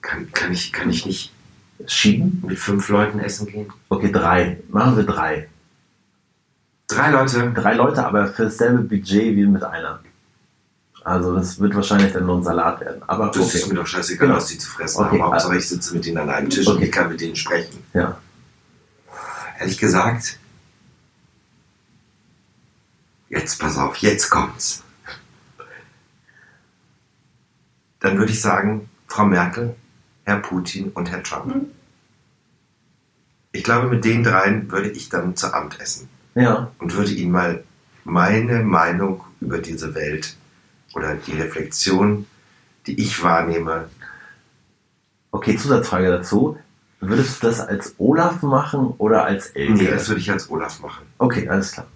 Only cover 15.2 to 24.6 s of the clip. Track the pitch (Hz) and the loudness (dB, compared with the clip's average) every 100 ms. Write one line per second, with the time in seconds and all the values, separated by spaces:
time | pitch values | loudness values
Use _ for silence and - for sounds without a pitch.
15.2 | 82 85 90 90 - 87 - 87 82 82 | 4 2 2 0 -2 -4 -4 -4 -4 -4
16.2 | 73 69 71 - - 95 - - 82 80 | -2 -2 -2 2 4 4 2 0 -2 -2
17.2 | 82 - 78 85 - - - 90 - - | -6 -4 -2 -2 -4 -12 -6 -2 -2 -4
18.2 | - _ - _ _ _ _ _ _ - | -16 _ -20 _ _ _ _ _ _ -18
19.2 | - - - - 92 92 107 90 95 120 | -16 -14 -14 -8 -6 0 2 4 2 0
20.2 | - - _ _ _ _ _ _ _ _ | -6 -10 _ _ _ _ _ _ _ _
21.2 | _ _ _ _ _ _ _ _ _ _ | _ _ _ _ _ _ _ _ _ _
22.2 | _ _ _ _ _ _ _ _ _ _ | _ _ _ _ _ _ _ _ _ _
23.2 | _ - - - 78 71 71 - 107 - | _ -6 -6 -4 -4 -2 -4 2 0 2
24.2 | - - - - | 0 0 0 -4